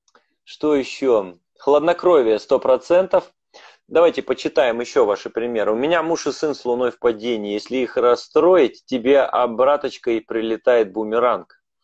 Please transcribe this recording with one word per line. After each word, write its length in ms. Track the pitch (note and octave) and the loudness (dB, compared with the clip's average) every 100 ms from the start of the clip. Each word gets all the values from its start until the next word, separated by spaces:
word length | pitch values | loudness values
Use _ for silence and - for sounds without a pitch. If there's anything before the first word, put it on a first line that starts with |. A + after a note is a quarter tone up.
| _ _ _ _ | _ _ _ _
Что 320 | _ - D3+ | _ -6 -2
ещё? 640 | D3 B2 - C3+ A2+ F#2+ F2 _ _ | 0 -2 -4 0 0 0 -10 _ _
Хладнокровие 840 | - D3 D#3 F3 F3+ E3 A#2 G#2+ | 0 2 2 0 2 4 4 0
сто 180 | - C3+ | 0 -2
процентов. 720 | C3+ B2+ - F3 F#3+ F#3 - _ _ - - _ _ | 2 -2 2 0 2 -2 -2 _ _ -20 -20 _ _
Давайте 300 | D3 E3+ C#3 | 2 2 2
почитаем 580 | - C3 D3+ D#3 C3 A#2 | -4 -6 -4 0 0 -2
ещё 240 | A#2+ - | -2 0
ваши 240 | A2 G2 A#2 | 2 0 -4
примеры. 440 | G#2+ A#2+ A#2 G#2 | -8 -6 -2 -2
У 40 | A2 | -2
меня 260 | C#3+ E3+ | 0 -2
муж 240 | D#3+ E3 - | -2 -4 -6
и 60 | |
сын 220 | C3 D#3 | -6 -6
с 100 | C#3 | -6
Луной 260 | B2 A#2+ B2+ | -4 -2 -2
в 80 | - | -2
падении. 540 | A#2+ A2 A2+ A#2 G#2 | -2 -2 -4 -6 -4
Если 240 | G#2 - B2+ | -6 -6 -4
их 220 | A#2+ - | -4 0
расстроить, 880 | A#2+ A#2+ - D#3 D#3 F3+ B2 - _ | 0 0 0 0 4 4 2 -2 _
тебе 340 | B2+ A2+ C#3 | -4 2 2
обраточкой 1040 | B2+ G#2+ B2 A2 C3 C#3+ C#3 - - A#2 | 2 0 -2 0 0 0 -2 -8 -4 -4
прилетает 680 | - A2+ A2 A2 - A#2+ G#2+ | -4 -6 -4 -2 2 2 2
бумеранг. 720 | G2+ G#2+ A2+ B2 G#2 - _ _ _ | -4 -4 0 0 -2 -6 _ _ _